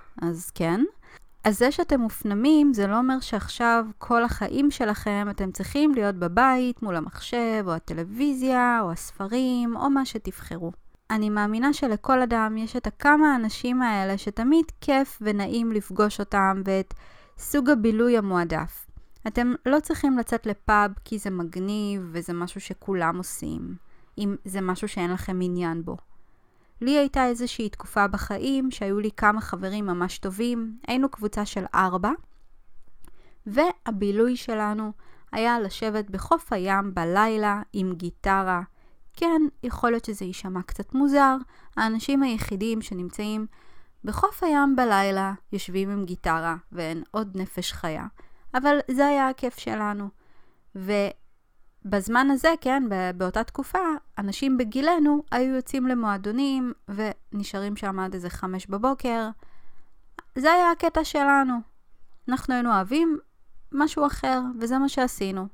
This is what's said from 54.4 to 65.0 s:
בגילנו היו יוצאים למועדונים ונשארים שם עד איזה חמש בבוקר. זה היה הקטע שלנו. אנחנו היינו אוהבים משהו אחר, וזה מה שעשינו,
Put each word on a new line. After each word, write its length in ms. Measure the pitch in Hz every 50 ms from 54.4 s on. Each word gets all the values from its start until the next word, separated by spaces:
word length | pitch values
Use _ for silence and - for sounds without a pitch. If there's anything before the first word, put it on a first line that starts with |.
| 269 269 262 247
בגילנו 640 | 247 214 214 262 285 320 359 330 294 294 294 294 285 -
היו 240 | - 247 254 262 262
יוצאים 320 | 254 254 - - 269 254 254
למועדונים 840 | 254 240 226 208 202 196 196 208 220 254 277 277 269 262 254 247 226 _ - -
ונשארים 840 | 202 202 214 214 - - - - - 202 202 - - 196 202 208 208
שם 240 | 208 - 196 190 190
עד 140 | 190 185 196
איזה 160 | 185 175 180
חמש 380 | - - - 185 185 185 - 196
בבוקר. 640 | 196 202 226 262 269 - - 247 233 226 220 220 226 - - - - - - - - - - - - - - - - - - - -
זה 160 | 254 262 311 339
היה 180 | 359 359 339
הקטע 320 | 339 - 349 330 - 320 311
שלנו. 500 | - - 294 277 277 277 277 269 254 247 233 220 - - - - - - - - - - - - 247
אנחנו 260 | 254 262 - - 254
היינו 180 | 247 240 240
אוהבים 480 | 220 190 185 190 262 311 339 330 302 - - - _ _ - - - - - -
משהו 340 | - 269 302 302 - 311 294
אחר, 340 | 285 - - - 262 262 254 254 254 247 220
וזה 180 | 233 233 254 269
מה 120 | 277 277
שעשינו, 580 | - 269